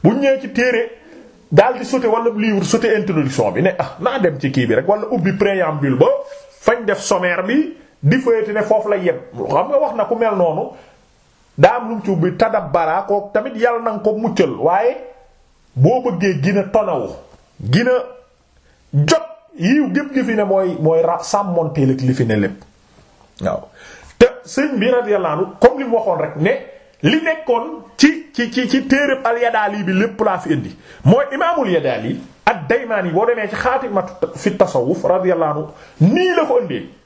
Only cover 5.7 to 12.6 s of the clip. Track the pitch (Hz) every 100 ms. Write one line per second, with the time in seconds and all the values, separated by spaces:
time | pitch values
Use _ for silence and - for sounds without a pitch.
5.7 | 151 139 131 196 285 - - - - -
6.7 | 240 208 190 - 190 180 175 190 277 320
7.7 | - - _ 143 262 254 226 214 214 208
8.7 | 220 214 202 175 - - - - 147 226
9.7 | 285 294 226 202 226 226 196 170 156 233
10.7 | - - _ _ _ _ _ _ - 175
11.7 | 240 226 226 - 180 180 180 220 214